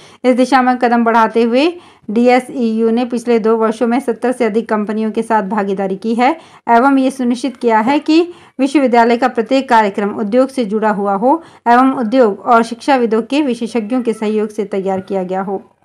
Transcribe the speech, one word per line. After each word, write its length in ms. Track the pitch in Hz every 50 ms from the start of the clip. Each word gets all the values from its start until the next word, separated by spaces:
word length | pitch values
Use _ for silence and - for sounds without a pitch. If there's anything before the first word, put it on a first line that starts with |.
| - - - _ -
इस 120 | 247 247
दिशा 260 | 240 254 247 285 262 247
में 140 | 254 254
कदम 280 | 240 254 233 240 240 233
बढ़ाते 380 | 233 226 233 220 214 220 226 233
हुए 300 | 233 233 262 302 349 349 349 - - - _ _ -
डीएसईयू 800 | 208 233 240 247 247 247 247 - - 277 233 226 220 220 226 226
ने 140 | 226 240 254
पिछले 340 | 240 247 226 233 240 233 226
दो 180 | 202 220 226
वर्षों 300 | 226 220 220 220 - 247
में 120 | 233 240 277
सत्तर 320 | - 247 226 - - 247 254
से 120 | - 247
अधिक 240 | 226 202 233 226 -
कंपनियों 420 | 220 214 208 202 214 220 220 214
के 120 | 208 226 226
साथ 200 | - - - 196
भागीदारी 540 | 190 220 214 196 196 190 196 196 190 196
की 180 | 190 - 220 233
है 160 | 226 247 269 320 - - - - - - 240
एवं 300 | 233 233 254 277 277 269
ये 120 | 262 254
सुनिश्चित 460 | 277 - 254 240 247 240 - 269 269
किया 220 | - 247 233 220 214
है 200 | 220 254 285 302
कि 220 | 294 - 311 330 349 349 - - - - _ -
विश्वविद्यालय 560 | 262 277 - 302 269 247 240 233 226 240 233
का 120 | 233 262 247
प्रत्येक 400 | 247 240 220 - 214 269 - -
कार्यक्रम 420 | 240 220 220 196 196 226 202 202
उद्योग 380 | 202 - 226 196 226 254 269 262
से 160 | - 262 240
जुड़ा 260 | 190 214 214 214 214
हुआ 240 | 208 196 196 202 196
हो 280 | 196 226 262 302 330 - - - - - 233
एवं 240 | 240 247 262 269 269
उद्योग 460 | 269 240 208 247 269 240 208 196 -
और 220 | - 269 240 233 233
शिक्षाविदों 600 | 240 240 - - 302 277 254 240 214 220 226 226
के 200 | - 269 294 302
विशेषज्ञों 600 | 262 233 233 240 - - 240 208 208 254 254 233
के 100 | 226 214
सहयोग 380 | 220 220 208 214 214 214 214
से 140 | 214 - 202
तैयार 360 | 196 202 196 185 190 190 190
किया 220 | 190 - 196 190 185
गया 180 | 180 185 185
हो। 220 | 196 202 196 190 - _ _ _ _